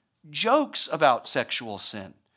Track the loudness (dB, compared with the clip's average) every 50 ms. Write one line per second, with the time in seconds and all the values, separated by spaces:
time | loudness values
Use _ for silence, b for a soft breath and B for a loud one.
0 | _ _ _ _ _ -10 -6 -2 0 2 4 2 2 0 -2 -4 -4 -2 0 4
1 | 6 6 6 4 0 -4 -2 -2 -2 -2 -4 -8 -6 -8 -8 -8 -8 -8 -8 -10
2 | -12 -14 -16 _ _ _ _